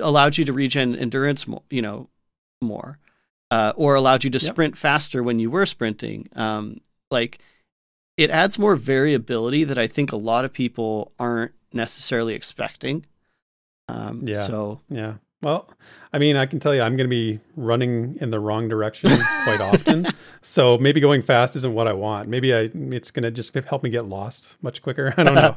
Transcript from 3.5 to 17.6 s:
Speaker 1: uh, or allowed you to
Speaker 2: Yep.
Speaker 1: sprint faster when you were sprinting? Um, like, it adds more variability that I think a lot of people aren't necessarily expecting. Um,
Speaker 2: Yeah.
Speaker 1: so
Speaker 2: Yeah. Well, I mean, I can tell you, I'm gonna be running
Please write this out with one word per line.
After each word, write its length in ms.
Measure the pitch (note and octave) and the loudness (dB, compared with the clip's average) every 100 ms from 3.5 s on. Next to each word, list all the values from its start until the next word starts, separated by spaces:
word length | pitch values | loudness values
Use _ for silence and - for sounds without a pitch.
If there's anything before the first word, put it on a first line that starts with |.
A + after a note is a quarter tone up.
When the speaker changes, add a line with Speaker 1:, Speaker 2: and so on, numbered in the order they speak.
Speaker 1:
uh, 200 | A#2 G#2+ - | 2 2 2
or 180 | D3 C3+ | 4 6
allowed 280 | C3 C3 | 6 4
you 80 | C3+ | 2
to 80 | B2 | 0
Speaker 2:
Yep. 120 | - | -2
Speaker 1:
sprint 260 | - D#3 - | 0 -2 0
faster 440 | D3 D3 - B2+ | 0 0 0 -4
when 140 | B2 A2+ | -2 0
you 100 | A2+ | 0
were 140 | F3 G3 | 0 -2
sprinting? 600 | - A2+ G#2+ A2+ G#2 A2 - | -2 -4 -4 -8 -10 -12 -6
Um, 460 | A2 G#2+ G#2+ - _ _ - | -4 -4 -8 -14 _ _ -4
like, 280 | B2+ A#2 - _ _ _ _ _ _ _ - | -2 -2 -8 _ _ _ _ _ _ _ -2
it 120 | D3+ | 2
adds 300 | D#3+ G3 A3 | 2 2 2
more 160 | G#3 D3+ | 2 2
variability 880 | B2+ C3+ D3+ C3 A2+ A#2 A#2 D3 | 2 2 2 0 0 -4 0 0
that 140 | D3 B2 | 0 0
I 100 | A2+ | -2
think 240 | - C3+ | -2 -2
a 60 | G#2+ | -4
lot 260 | A2 A#2+ | 0 0
of 80 | C3 | -2
people 640 | - A#2+ - A2 G#2+ - - | -4 -4 -4 -4 -4 -8 -6
aren't 360 | A#2+ A#2 A#2 _ _ | -4 -4 -6 _ _
necessarily 640 | A#2 A#2 - - A#2+ A2+ | -8 -6 -8 -4 -2 -2
expecting. 720 | G#2 - - A2 - C3 D#3 - _ _ _ _ _ _ _ - | -6 -10 -10 -10 -8 -6 -6 -10 _ _ _ _ _ _ _ -14
Um, 400 | A#2 G#2+ A#2 B2+ | -10 -10 -8 -6
Speaker 2:
Yeah. 140 | G#2 | -4
Speaker 1:
so 400 | G2+ G#2+ G#2 A2+ - | -4 -4 -6 -10 -12
Speaker 2:
Yeah. 260 | B2+ A2 G#2+ _ - | -10 -8 -12 _ -8
Well, 280 | D3 E3 - _ - - - | -4 -4 -6 _ -20 -20 -8
I 60 | D3 | 2
mean, 160 | D3 C#3 | 2 4
I 100 | C3+ | 0
can 140 | D3+ | -2
tell 160 | D3 C#3 | 0 2
you, 60 | |
I'm 160 | A2+ C3 | 2 0
gonna 100 | B2 | 0
be 320 | A#2+ A2+ G#2+ _ | 0 -2 -4 _
running 640 | D3+ | -6